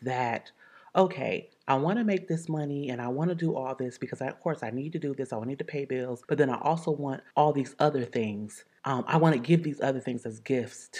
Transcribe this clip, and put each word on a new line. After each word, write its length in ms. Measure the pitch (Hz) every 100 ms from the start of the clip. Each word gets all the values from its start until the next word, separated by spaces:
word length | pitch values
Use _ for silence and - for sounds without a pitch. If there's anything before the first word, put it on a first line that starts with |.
that, 500 | 123 127 123 113 - _ - - - -
okay, 540 | 185 156 123 95 - _ -
I 80 | 135
wanna 280 | 151 226
make 240 | 220 190 -
this 220 | 165 165
money 400 | 156 147 143 143
and 120 | 123
I 60 | 123
wanna 260 | 131 170
do 220 | 170 165 139
all 180 | 131 131
this 220 | 127 -
because 240 | 127 -
I, 60 | 131
of 140 | -
course 200 | 170 151
I 100 | 113
need 200 | 123 147
to 80 | 160
do 140 | 147
this, 180 | 139 131
I 80 | 113 117
need 140 | 139
to 40 |
pay 220 | - 147 139
bills, 360 | 127 127 120 -
but 100 | 147
then 120 | 139
I 100 | 120
also 320 | 147 165 165
want 300 | 143 139 135 - -
all 160 | 151
these 220 | 139 127 -
other 240 | 147 139
things. 600 | 120 123 110 104 107 - - _
Um, 220 | 135 127 -
I 80 | 160
wanna 220 | 160 139
give 260 | 123 170
these 160 | 151 139
other 220 | 135 135
things 240 | 131 120 117
as 160 | 110
gifts 480 | - 131 110 - -